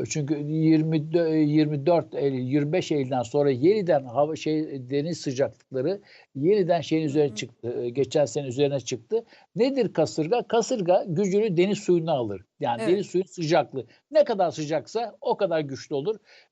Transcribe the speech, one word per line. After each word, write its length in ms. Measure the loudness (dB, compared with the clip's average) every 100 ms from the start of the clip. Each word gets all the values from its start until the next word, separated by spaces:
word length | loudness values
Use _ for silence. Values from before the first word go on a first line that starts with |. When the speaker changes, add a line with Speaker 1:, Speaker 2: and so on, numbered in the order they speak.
| -4
Speaker 1:
çünkü 280 | -4 -4 -4
yirmi 600 | -2 2 4 4 2 -2
dö-, 380 | 0 0 2 2
yirmi 500 | 4 4 2 0 2
dört 300 | 2 0 -2
Eylül, 240 | -2 -2
yirmi 320 | 0 0 0
beş 200 | -2 0
Eylül'den 320 | -2 -2 -2
sonra 280 | -2 2 2
yeniden 520 | 4 4 4 2 0
hava, 320 | 0 0 0 0
şey, 540 | -2 -2 -4 -8 -6
deniz 320 | -4 -4 -6
sıcaklıkları 800 | -4 -2 -2 -4 _ -4 -4 -4 -10 -20 _ -2
yeniden 460 | 2 2 2 0
şeyin 220 | 0 -2
Speaker 2:
Hı 40 | 0
Speaker 1:
üzerine 240 | 2 0
Speaker 2:
hı. 40 | -2
Speaker 1:
çıktı, 460 | -12 _ -8 -6
e, 80 | -4
geçen 360 | -2 0 0 0
sene 220 | -2 -4
üzerine 320 | 0 0 0
çıktı. 460 | -6 -10 -4 -4 -4 -16 _ -2
Nedir 380 | 0 0 0
kasırga? 480 | 0 0 0 -2 -2
Kasırga 640 | 0 0 0 0 2 2 2
gücünü 500 | -2 0 2 2 2
deniz 220 | 2 0
suyuna 320 | 2 2 2
alır. 300 | -2 -2 -8 -14 -8
Yani 220 | -4 -2
Speaker 2:
Evet. 120 | 0
Speaker 1:
deniz 140 | 0 0
suyun 180 | -2 -4
sıcaklığı. 600 | -4 2 2 2 -4 -12 _ _
Ne 120 | 2
kadar 280 | 2 2 0
sıcaksa 640 | -2 -4 -4 -4 -6 -6 -6
o 160 | -4 0
kadar 220 | 0 0
güçlü 360 | -2 -8 -6 -4
olur. 200 | -4 -6 _ -20 _